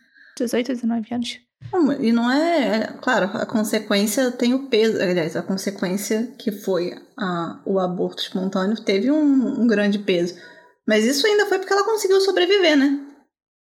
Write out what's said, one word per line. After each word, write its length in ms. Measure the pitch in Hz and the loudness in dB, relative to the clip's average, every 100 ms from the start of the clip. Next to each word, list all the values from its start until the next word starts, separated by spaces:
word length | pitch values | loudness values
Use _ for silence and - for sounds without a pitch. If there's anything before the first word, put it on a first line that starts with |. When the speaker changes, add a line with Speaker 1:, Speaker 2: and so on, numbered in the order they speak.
| _ _ - - | _ _ -20 -6
Speaker 1:
Dezoito, 340 | 240 220 247 | -2 -2 -2
dezenove 420 | 240 233 233 214 | -2 -2 -2 -4
anos. 260 | 240 240 - _ _ - | -6 -6 -10 _ _ -4
Speaker 2:
Não, 200 | 370 269 | 0 2
e 180 | - 226 | 2 2
não 180 | 233 240 | 2 2
é, 480 | 269 330 330 220 220 | 2 2 2 0 0
é, 100 | - - | -2 -6
claro, 240 | - 226 190 233 | -2 0 0 -2
a 80 | 214 | -2
consequência 840 | 214 214 214 214 202 214 269 254 | -2 0 -2 0 0 0 0 -2
tem 220 | 247 240 | 0 0
o 140 | 262 269 | 0 0
peso, 340 | 214 226 208 | 2 2 2
aliás, 340 | 180 180 165 170 | 0 0 0 -4
a 80 | |
consequência 920 | - 190 - 196 185 196 - 220 240 - | -4 -4 -4 -6 -4 -4 -2 -4 -4 -6
que 120 | 226 | -8
foi 400 | 202 - 180 175 - - - | -6 -2 -2 -2 -8 -16 -8
a, 440 | 190 170 165 - - | -6 -4 -6 -8 -2
o 140 | 190 | 0
aborto 440 | 180 180 180 - | 0 -2 -4 -4
espontâneo 600 | - 196 190 196 190 220 | -8 -4 -4 -2 -2 -2
teve 280 | - 196 247 | 0 0 2
um, 500 | 311 294 269 233 - | 2 4 4 2 2
um 60 | 233 | 2
grande 320 | 202 202 202 | 4 2 0
peso. 360 | 208 180 175 - - - - _ - | 0 0 0 -6 -18 -20 -20 _ 0
Mas 180 | 214 220 | 2 2
isso 200 | 277 440 | 2 2
ainda 180 | 415 403 | 2 2
foi 140 | 381 | 0
porque 120 | 381 | 0
ela 140 | 392 403 | 0 0
conseguiu 340 | 440 370 381 | 0 2 2
sobreviver, 560 | 392 359 349 403 339 294 | 4 2 2 4 4 4
né? 320 | 285 277 - - _ _ _ _ | 4 0 -6 -18 _ _ _ _